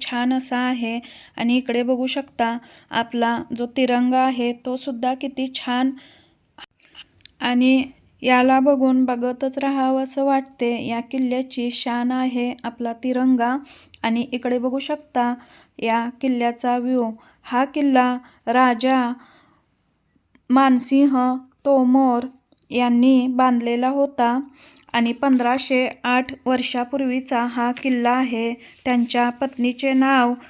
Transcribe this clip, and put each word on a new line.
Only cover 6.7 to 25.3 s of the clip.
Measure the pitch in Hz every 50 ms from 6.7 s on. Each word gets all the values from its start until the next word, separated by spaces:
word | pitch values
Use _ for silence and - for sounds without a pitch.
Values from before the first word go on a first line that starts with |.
| _ _ _ _ - - - _ _ _ - - _ -
आणि | - 240 247 247 247 254 262 262 254 - - _ _ _ _ _
याला | - 254 254 247 247 262 262 269
बघून | 262 285 277 254 262 262 254 254 262
बघतच | 247 254 240 240 247 247 247 277 262 262 269
राहावं | 277 277 277 269 262 262 262 262 269
असं | 262 - 277 277
वाटते. | 277 277 269 269 269 - - 240 233 240 226 - -
या | 233 233
किल्ल्याची | 233 233 - 262 262 247 247 254 262 262 - 254 240 240
शान | 240 - - 247 233 240 240 247
आहे | 254 254 254 262 247 247 240 247 247 - -
आपला | 240 233 - 240 233 233
तिरंगा. | 233 247 254 254 247 254 262 262 240 233 240 254 277 277 - - - - - - - -
आणि | 226 226 233 233 -
इकडे | - 247 - 254 247 247
बघू | 240 254 247 277
शकता | 277 - 302 302 294 _ - 254 240 240 247 247 - - - - _ _ _ -
या | - 226 226 233 233 240 247 -
किल्ल्याचा | - 262 254 240 240 240 240 240 - 247 247 247
व्ह्यू. | 240 254 254 247 233 220 220 226 - _ _ _ -
हा | - 247 247 269
किल्ला | 277 277 302 285 277 262 254 247 247 247 254 - - _ _ _ 226
राजा | 233 254 262 254 240 226 247 262 262 262 247 240 247 247 - _ _ _ _ _ _ _ _ _ _ _ _ _ _ _ _ _ _ _ _ _ _ _ _ -
मानसिंह | 247 269 269 269 254 247 247 - 269 269 285 285 262 254 254 254 254 262 262 - _ _ -
तोमर | 277 277 269 254 247 254 269 269 254 240 240 254 262 - _ _ _ _ _ _ -
यांनी | - 240 247 240 240 240 240 262 269 254 247 262
बांधलेला | 247 247 254 254 247 233 233 233 240 240 247 262
होता | 277 277 277 285 285 - 240 240 240 262 285 - - _ - - - - _ _ -
आणि | 233 233 233 240
पंधराशे | - 285 277